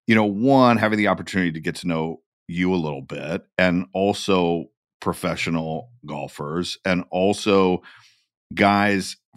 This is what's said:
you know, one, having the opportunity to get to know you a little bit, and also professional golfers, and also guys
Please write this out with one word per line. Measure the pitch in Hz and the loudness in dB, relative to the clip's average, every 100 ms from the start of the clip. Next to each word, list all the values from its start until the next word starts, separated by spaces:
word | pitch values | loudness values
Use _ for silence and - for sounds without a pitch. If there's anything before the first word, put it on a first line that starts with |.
| - | 0
you | 110 | 2
know, | 104 | 2
one, | 101 127 135 123 113 | 0 2 6 6 4
having | 107 107 | 2 2
the | 101 | 2
opportunity | 90 85 98 87 | 0 -2 -2 -2
to | 80 | -2
get | 80 80 | -6 -6
to | 90 | -4
know | 80 80 80 _ _ - | -4 -4 -8 _ _ -10
you | 85 90 | -2 0
a | 92 | 0
little | 78 69 | -2 -6
bit, | 67 71 73 90 - - | -10 -10 -8 -8 -6 0
and | 92 87 92 | 0 0 -2
also | 92 101 98 - 95 85 85 - _ _ _ | -2 -2 -2 0 2 2 -2 -6 _ _ _
professional | - 82 87 82 - 82 80 80 - _ 76 | -6 -4 -6 -4 -4 -4 -4 -8 -12 _ -12
golfers, | 73 69 - 73 85 87 - | -10 -12 -12 -8 -6 -6 -6
and | 95 87 - | -2 -2 -2
also | 90 98 101 110 98 92 90 - - _ _ _ _ _ | -2 0 0 2 4 4 0 -4 -20 _ _ _ _ _
guys | 80 101 101 104 98 92 - _ | 2 4 4 4 2 -2 -10 _